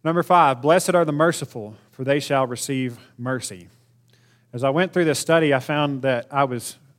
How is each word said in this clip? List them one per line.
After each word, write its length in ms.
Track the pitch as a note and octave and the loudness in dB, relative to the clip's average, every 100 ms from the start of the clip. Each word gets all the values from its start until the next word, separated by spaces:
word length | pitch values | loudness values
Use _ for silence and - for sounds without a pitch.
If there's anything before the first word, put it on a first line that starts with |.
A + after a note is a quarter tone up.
Number 180 | D#3 E3+ | 0 -2
five, 400 | E3 F3+ D3 B2+ | 4 6 6 2
"Blessed 320 | C#3+ F3 - | 2 2 4
are 100 | F3+ | 2
the 80 | D#3+ | 2
merciful, 640 | D3 E3 E3 C#3 A#2+ G#2+ A2 _ | 2 2 0 -8 -12 -14 -16 _
for 140 | - | -8
they 160 | C3 C#3+ | -2 -2
shall 260 | C#3+ C#3 B2+ | 0 0 0
receive 540 | A#2+ - C3 B2+ A#2 - - | -4 -6 -4 -4 -8 -20 -10
mercy." 520 | B2 C3 - F#2 E2+ _ _ _ _ _ _ _ _ | -6 -6 -8 -14 -20 _ _ _ _ _ _ _ _
As 100 | A#2+ | -4
I 60 | C3+ | -2
went 240 | D3 F#3 | 0 0
through 120 | F#3 E3 | 0 0
this 140 | C#3 | 0
study, 340 | - E3 D#3 | 2 2 4
I 60 | C3+ | 0
found 440 | B2+ D3 D3 C3+ | 0 -2 -2 -2
that 240 | C3+ A#2+ - | -2 -2 -4
I 140 | C#3+ C#3 | -2 -2
was 320 | B2 - - _ | -2 -8 -16 _